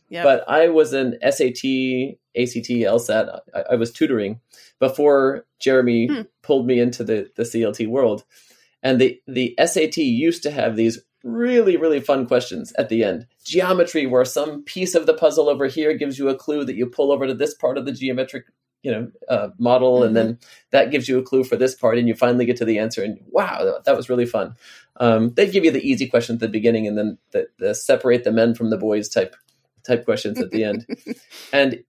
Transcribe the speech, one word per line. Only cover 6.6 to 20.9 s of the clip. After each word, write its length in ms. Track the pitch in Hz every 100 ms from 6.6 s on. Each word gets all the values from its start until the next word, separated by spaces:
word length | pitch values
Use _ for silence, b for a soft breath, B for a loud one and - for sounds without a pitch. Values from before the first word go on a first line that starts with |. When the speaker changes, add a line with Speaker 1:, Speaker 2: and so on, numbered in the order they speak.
| 120
Speaker 2:
me 140 | 123
into 240 | 120 120
the, 260 | 107 110 98 -
the 100 | 117
C 160 | 113
L 100 | 113
T 120 | - 110
world. 380 | 127 123 104 - b b b b b
And 180 | 135 127
the, 220 | 131 - -
the 260 | 127 123 -
S 180 | 170 -
A 80 | 156
T 140 | 156
used 380 | 143 117 160 170
to 80 | 147
have 240 | 147 117 110
these 240 | 113 117 _ _
really, 540 | 123 226 240 247 214 170
really 220 | 160 147
fun 260 | - 139 120
questions 480 | 127 123 - - -
at 100 | 123
the 140 | 113
end. 240 | 107 90 117 _ -
Geometry, 640 | 165 180 185 175 160 135
where 180 | 127 127
some 380 | - 151 147
piece 320 | - - 180 170
of 100 | 156
the 80 |
puzzle 340 | 156 156 147 147
over 200 | 135 135
here 260 | 143 151 147
gives 220 | 143 135
you 100 | 135
a 60 | 131
clue 280 | - 147 135
that 100 | 117
you 120 | 120
pull 240 | - 143
over 160 | 139 131
to 80 | 120
this 180 | 147
part 240 | - 143 139
of 80 | 131
the 60 |
geometric, 540 | 123 131 123 131 127 - _ _ _
you 100 | 143
know, 200 | 110 120 - -
uh, 220 | 120 101 -
model, 420 | 120 127 127 123
and 140 | 117 113
Speaker 1:
Mm-hmm. 120 | 110
Speaker 2:
then 120 | 120 b b b
that 180 | 131 127